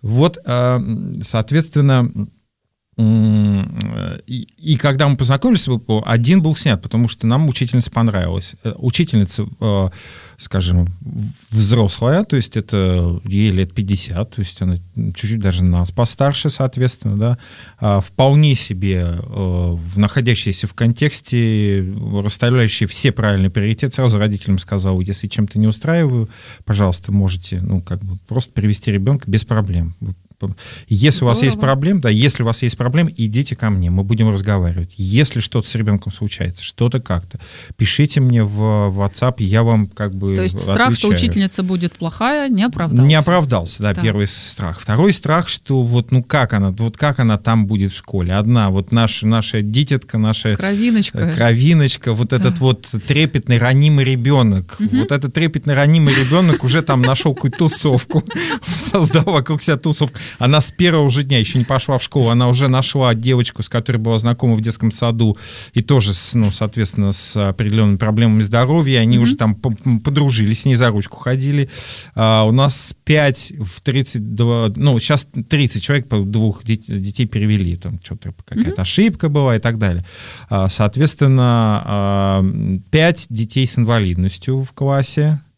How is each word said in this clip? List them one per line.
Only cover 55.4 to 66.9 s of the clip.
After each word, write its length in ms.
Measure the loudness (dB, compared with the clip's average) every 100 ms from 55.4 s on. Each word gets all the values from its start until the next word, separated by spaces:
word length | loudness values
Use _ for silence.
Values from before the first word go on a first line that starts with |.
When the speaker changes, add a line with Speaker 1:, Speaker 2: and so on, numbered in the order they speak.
| -2 -2 -2
Speaker 1:
ранимый 400 | 2 4 4 4
ребенок 500 | 4 2 2 4 2
уже 160 | 2 0
там 220 | 2 2
нашел 320 | 2 2 0
какую-то 240 | -2 -4 0
тусовку, 640 | 0 2 0 0 0 -2
<laughs> 500 | -2 -8 -6 -6 -6
создал 500 | -6 -2 0 2 2
вокруг 360 | 2 0 0 -2
себя 140 | 0 -2
тусовку. 400 | 0 -2 -2 -4 -16 -4
Она 220 | 2 2
с 100 | 0
первого 400 | 0 2 4 2
же 140 | 2
дня 140 | 0 0
еще 200 | 2 0
не 60 |
пошла 340 | 0 -2 0 -2
в 40 |
школу, 240 | -2 0 2
она 180 | 2 2
уже 200 | 2 2
нашла 460 | 2 0 0 0
девочку, 500 | 2 2 0 0 -4
с 40 | -6
которой 280 | -4 -2 -2
была 200 | 0 0
знакома 340 | 0 0 0
в 60 | 0
детском 320 | 0 -2 -2
саду, 440 | -2 -2 2 0 0 -6 -18 -6
и 80 | -4
тоже 320 | 2 2 2
с, 200 | -2 -2
ну, 180 | 0 0
соответственно, 600 | 0 -4 -2 -4